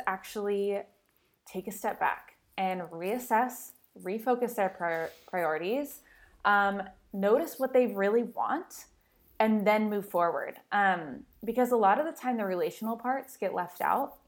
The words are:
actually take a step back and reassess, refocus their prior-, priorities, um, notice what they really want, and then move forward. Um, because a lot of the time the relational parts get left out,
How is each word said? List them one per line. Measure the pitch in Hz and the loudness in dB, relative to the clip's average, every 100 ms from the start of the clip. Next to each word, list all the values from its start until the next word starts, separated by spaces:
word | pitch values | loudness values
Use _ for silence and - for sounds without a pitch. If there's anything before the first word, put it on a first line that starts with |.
| - | -4
actually | 190 - 214 202 202 202 202 - _ _ _ _ _ - | -6 -8 -6 -2 -2 -2 -4 -8 _ _ _ _ _ -14
take | 185 202 | -10 -10
a | |
step | - 214 - | -6 -6 -2
back | 156 - - _ _ - | -2 -2 -10 _ _ -4
and | 190 185 | -2 -4
reassess, | 170 165 185 247 - 220 247 - - - _ 190 | -8 -8 -6 -4 0 2 2 -4 -16 -20 _ -12
refocus | 180 220 254 240 233 | -6 -4 0 0 0
their | 226 190 | 0 -2
prior-, | - 170 165 160 - - | -2 -4 -2 -4 -10 -8
priorities, | 180 160 156 175 262 285 - _ _ - _ | -2 0 0 -2 -2 -4 -10 _ _ -20 _
um, | - 202 196 196 190 - _ | 2 4 4 0 -6 -14 _
notice | 196 202 262 330 - | 0 4 4 2 -2
what | 262 | 2
they | 262 240 | 4 4
really | 196 196 233 | 2 2 2
want, | 240 - 117 294 - - - _ _ _ _ - | 0 -2 -2 -2 -4 -16 -20 _ _ _ _ 2
and | 220 214 202 | 4 4 4
then | 214 214 | 2 2
move | 202 202 | -2 -2
forward. | 175 170 143 - - - | 2 2 0 -4 -10 -2
Um, | 202 196 175 151 127 - - | 2 4 2 -4 -12 -16 -12
because | 214 233 247 | -4 0 2
a | 240 | 6
lot | 196 220 | 6 6
of | 320 | 2
the | |
time | 302 247 233 | -4 -4 -2
the | |
relational | 196 180 151 - 220 226 | -2 0 -2 -4 -6 -4
parts | 247 262 - - | -4 -4 -6 -6
get | 190 | -4
left | - 175 - | -2 -6 -2
out, | 156 - - - | 0 0 -2 -8